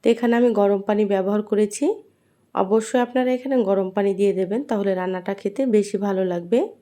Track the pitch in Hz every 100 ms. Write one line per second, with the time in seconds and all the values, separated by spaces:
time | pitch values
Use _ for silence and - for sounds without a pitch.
0 | 226 226 240 233 240 208 202 202 196 208
1 | 208 196 190 208 208 208 208 - 294 427
2 | - _ _ _ _ 196 190 220 220 254
3 | 240 254 254 254 262 262 190 196 190 190
4 | 196 190 202 185 185 220 285 214 202 185
5 | 185 185 180 196 202 202 269 208 202 196
6 | 202 190 185 175 175 233 415 -